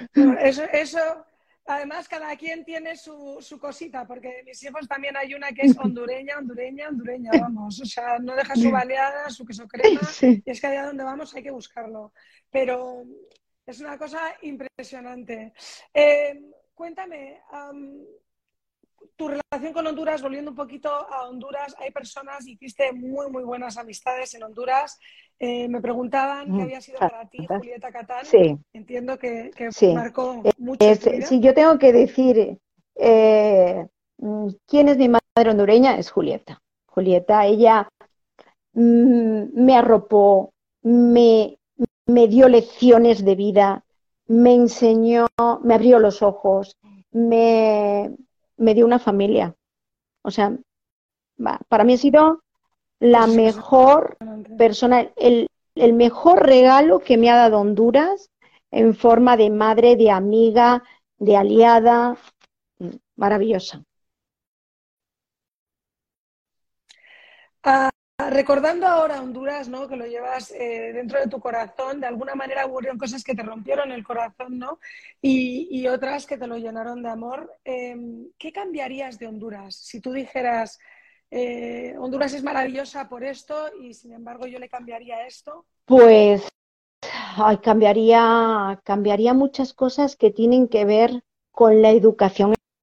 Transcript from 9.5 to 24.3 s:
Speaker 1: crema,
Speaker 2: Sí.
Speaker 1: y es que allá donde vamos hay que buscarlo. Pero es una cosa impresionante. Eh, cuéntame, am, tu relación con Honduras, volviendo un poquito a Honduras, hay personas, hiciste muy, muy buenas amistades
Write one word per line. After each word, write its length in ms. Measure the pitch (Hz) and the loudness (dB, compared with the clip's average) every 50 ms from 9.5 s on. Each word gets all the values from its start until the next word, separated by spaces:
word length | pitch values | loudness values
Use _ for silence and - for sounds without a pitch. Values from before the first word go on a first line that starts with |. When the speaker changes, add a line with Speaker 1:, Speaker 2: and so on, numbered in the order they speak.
| 226 202 233 | -20 -20 -20
Speaker 1:
crema, 340 | 208 - 226 254 427 370 254 196 202 214 | -20 -10 -2 0 0 0 0 -6 -10 -8
Speaker 2:
Sí. 300 | - - 254 240 196 - | -2 0 0 0 0 -2
Speaker 1:
y 60 | - | -12
es 100 | 247 233 | -14 -10
que 60 | - 277 | -10 -10
allá 180 | 277 277 277 | -8 -8 -10
donde 180 | 285 285 269 262 | -12 -14 -14 -14
vamos 300 | 262 269 285 311 - - | -14 -14 -16 -18 -18 -20
hay 80 | 277 233 | -20 -20
que 80 | 277 | -18
buscarlo. 640 | 277 247 - - - 247 226 220 220 214 214 208 _ _ _ _ _ _ _ _ | -20 -20 -20 -20 -20 -20 -20 -18 -18 -20 -20 -20 _ _ _ _ _ _ _ _
Pero 520 | - 269 262 247 247 247 254 254 254 247 247 247 269 - _ _ _ _ _ _ _ _ _ | -8 -6 -6 -6 -8 -10 -10 -14 -18 -20 -20 -20 -20 -20 _ _ _ _ _ _ _ _ _
es 140 | - 247 226 | -20 -20 -20
una 180 | 294 285 285 - | -20 -20 -18 -18
cosa 360 | 302 294 285 320 330 320 359 _ - | -18 -16 -14 -12 -12 -12 -14 _ -18
impresionante. 1120 | 302 277 240 269 262 _ - 262 - - 262 247 247 247 247 240 196 233 220 220 226 _ _ - - - - _ _ - | -18 -18 -16 -18 -20 _ -20 -20 -20 -20 -20 -20 -20 -20 -20 -18 -18 -18 -18 -18 -20 _ _ -20 -20 -20 -20 _ _ 0
Eh, 480 | 294 294 294 294 294 294 285 285 285 285 294 294 _ _ _ _ | 2 2 2 2 2 -2 -6 -8 -14 -20 _ _ _ _ _ _
cuéntame, 680 | - 330 339 330 370 381 370 330 294 277 269 285 _ _ _ | -20 -20 -20 -18 -18 -18 -18 -18 -20 -20 -20 -20 _ _ _
am, 480 | - 285 285 285 285 285 277 277 277 285 294 427 427 _ _ _ _ _ _ _ _ _ _ _ _ _ _ _ _ _ _ _ _ | -20 -20 -20 -20 -20 -20 -20 -20 -20 -20 -20 _ _ _ _ _ _ _ _ _ _ _ _ _ _ _ _ _ _ _ _ _ _
tu 120 | - 320 302 | -16 -14 -12
relación 440 | 285 285 294 - 294 269 262 320 302 | -12 -12 -12 -12 -12 -12 -12 -12 -10
con 140 | 330 320 | -10 -10
Honduras, 360 | 320 302 269 320 311 311 294 262 | -10 -10 -10 -8 -8 -8 -8 -8
volviendo 280 | 269 269 285 294 294 | -12 -14 -14 -16 -16
un 60 | 254 | -14
poquito 320 | 233 285 233 262 269 - 302 | -16 -16 -16 -16 -14 -12 -10
a 380 | 294 285 294 285 269 262 254 247 | -10 -10 -12 -12 -14 -14 -14 -14
Honduras, 460 | 254 254 233 277 277 277 285 277 - - | -18 -20 -20 -16 -14 -14 -14 -14 -16 -18
hay 120 | - 269 | -18 -16
personas, 560 | - 285 269 - - 277 277 277 277 285 247 | -16 -16 -18 -18 -20 -20 -20 -18 -20 -20 -20
hiciste 460 | 262 240 _ 262 262 - - 277 262 254 | -20 -20 _ -20 -16 -8 -6 -6 -6 -6
muy, 380 | 247 247 254 262 277 285 277 | -10 -14 -14 -14 -12 -14 -14
muy 120 | 262 254 254 | -14 -14 -14
buenas 320 | 240 247 247 247 240 208 | -14 -14 -14 -14 -16 -16
amistades 580 | 233 233 226 208 - - 247 254 254 262 - | -18 -20 -20 -20 -14 -10 -10 -10 -10 -12 -16